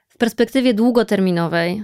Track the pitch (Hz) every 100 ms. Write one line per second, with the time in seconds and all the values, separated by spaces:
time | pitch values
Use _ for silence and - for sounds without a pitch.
0 | _ - 226 - 233 269 254 214 247 240
1 | 214 196 185 170 165 170 170 196